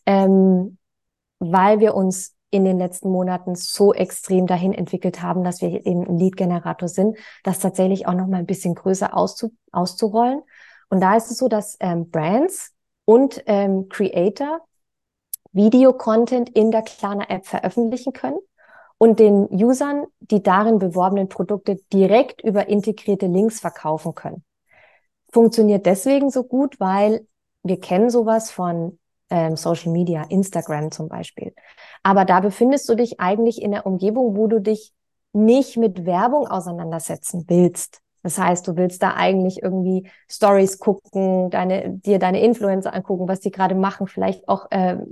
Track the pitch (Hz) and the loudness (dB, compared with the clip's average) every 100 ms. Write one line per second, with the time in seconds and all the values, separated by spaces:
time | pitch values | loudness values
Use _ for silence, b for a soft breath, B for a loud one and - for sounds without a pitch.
0 | - 196 190 190 190 185 185 185 _ _ | 0 2 4 6 6 4 0 -10 _ _
1 | _ _ _ - 170 185 196 214 214 - | _ _ _ -10 -2 2 4 4 2 0
2 | 190 185 - _ _ 202 190 185 180 180 | -2 -4 -10 _ _ 0 2 0 -4 -6
3 | 190 185 180 180 180 175 - - 202 - | -4 -2 -2 -6 -6 -8 -6 2 4 4
4 | 185 - - 185 185 180 190 196 170 180 | -2 -6 -2 0 0 0 -2 -4 -6 -6
5 | 180 175 175 175 180 175 175 170 196 175 | -6 -6 -6 -4 -4 -4 -6 -4 -2 -2
6 | - 170 190 190 180 175 170 160 175 185 | -2 0 0 0 -2 -2 -4 -6 -6 -2
7 | 208 220 B B 196 180 190 185 190 190 | -2 -2 B B -6 -4 -2 0 0 0
8 | - 185 190 185 175 190 180 170 190 190 | -2 -2 -2 -4 -4 -4 -4 -4 -2 -2
9 | 196 - 190 - 226 - _ - 180 - | -2 -2 -2 -4 -10 -12 _ -4 -4 -2
10 | 220 220 240 277 b b b b - 190 | -2 0 0 -2 b b b b -2 0
11 | 190 220 320 233 254 214 202 - 185 170 | 2 2 0 -2 -2 -2 -6 -6 -4 -4
12 | 170 160 156 220 359 - - _ _ _ | -4 -4 0 0 0 -4 -16 _ _ _
13 | - 233 269 - - 202 202 190 190 - | 4 4 4 -2 -2 0 0 -2 -4 -4
14 | 196 175 185 196 285 330 - _ _ _ | -2 0 -2 -2 -6 -8 -10 _ _ _
15 | _ _ _ - _ 190 214 247 262 254 | _ _ _ -20 _ 2 4 6 6 4
16 | - 220 233 254 240 240 220 220 220 - | 2 2 2 0 0 2 2 2 -2 -8
17 | 196 202 - 190 - - 180 233 233 247 | -8 -6 -6 -8 -6 -6 -4 -2 -2 -4
18 | 262 - 254 381 - b b b b - | -8 -8 -8 -8 -12 b b b b 4
19 | 226 220 214 202 202 185 233 262 285 285 | 6 8 6 6 2 2 2 2 -2 -4
20 | 294 _ - 208 202 185 214 220 185 180 | -8 _ -2 0 2 2 4 2 2 0
21 | 185 196 190 - 185 208 - 190 - 196 | 0 0 -2 -4 -4 -4 -4 -6 -2 2
22 | 190 220 254 - 220 202 - 208 214 208 | 4 4 2 -4 -2 -2 0 0 -2 -4
23 | - 196 185 180 226 226 170 - 156 156 | -2 -2 0 2 0 -2 -10 -8 -6 -6
24 | 170 - - 160 - _ b b b b | -6 -10 -12 -14 -20 _ b b b b
25 | b _ _ 233 226 226 214 202 196 190 | b _ _ 4 4 4 2 2 2 0
26 | 269 277 277 254 247 254 285 - 190 190 | 2 0 0 -2 -2 -2 -2 -2 -2 0
27 | 208 220 - _ _ _ 180 185 - 180 | 0 0 -6 _ _ _ -6 -6 -2 0
28 | 240 240 220 220 220 - 180 170 170 - | 2 2 2 0 -2 -6 -6 -4 -8 -12
29 | _ _ - 170 160 160 - 160 170 165 | _ _ -6 -2 -2 -2 -4 -4 -2 -2
30 | 175 160 156 190 196 170 160 151 156 - | -2 -4 -2 -2 -2 -4 -6 -6 -6 -8
31 | 156 - - - - B B B B B | -10 -12 -14 -14 -14 B B B B B
32 | 190 196 190 185 202 190 240 277 - 226 | 2 4 4 4 2 2 2 2 0 0
33 | 233 - 180 208 233 226 208 202 190 185 | -2 -2 -2 0 0 -2 -4 -4 -4 -2
34 | 190 226 247 196 220 226 202 214 - _ | -2 0 0 0 0 0 0 -4 -6 _
35 | _ _ _ 208 220 262 262 233 220 185 | _ _ _ 2 4 4 2 0 -2 -2
36 | 175 175 233 294 233 190 175 170 165 165 | -2 0 2 0 -2 -4 -6 -8 -8 -8
37 | - 165 - 175 156 175 175 175 - - | -8 -10 -10 -8 0 4 4 2 -12 -16
38 | _ _ - 170 180 175 190 170 180 - | _ _ -8 -2 0 0 -2 -2 -2 -2
39 | 196 - 190 190 185 185 190 185 180 185 | -2 0 0 0 -2 -4 -4 -2 -2 -2
40 | 185 B _ - 202 196 190 190 - 196 | -6 B _ 0 2 4 2 0 -2 -4
41 | _ 196 190 185 180 175 180 190 185 190 | _ -4 0 0 -2 -2 -2 -4 -6 -6
42 | 196 190 185 185 226 240 202 190 190 190 | 0 0 2 2 2 2 0 -2 -4 -6
43 | 185 185 180 190 208 190 185 190 190 - | -6 -4 -4 -4 -6 -2 -2 0 -2 -4
44 | 190 - 190 190 - 196 - 190 185 180 | -8 -4 -4 -4 -4 -4 -2 -2 0 -2
45 | - | -8